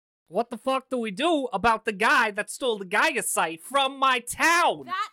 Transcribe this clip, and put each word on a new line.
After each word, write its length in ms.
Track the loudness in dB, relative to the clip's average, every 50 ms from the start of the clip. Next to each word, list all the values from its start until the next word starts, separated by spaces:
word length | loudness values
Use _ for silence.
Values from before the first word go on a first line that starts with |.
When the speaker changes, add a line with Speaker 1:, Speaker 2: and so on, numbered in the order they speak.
| _ _ _ _ _ _
Speaker 1:
What 220 | -4 -4 -4 -2
the 80 | -6 -8
fuck 320 | -4 -2 -2 -2 -4 _
do 80 | -4 -4
we 120 | -4 -4
do 380 | -4 -2 0 2 2 0 0 -2 -4
about 320 | 0 2 2 2 2 0
the 80 | -4 -4
guy 400 | 0 2 2 4 4 2 2 -2
that 180 | -4 -8 -8
stole 260 | -8 -6 -4 -2 -2
the 80 | -4 -4
Gaia 380 | -2 0 2 2 2 2 0 -2
site 400 | -2 -2 0 0 -2 -2 -6 -8
from 360 | -4 -2 0 0 0 0 0
my 200 | 2 2 2 0
town? 640 | -2 -6 -4 0 2 4 4 4 4 2 0 -2 -6
Speaker 2:
That 260 | -8 -6 -6 -6 -8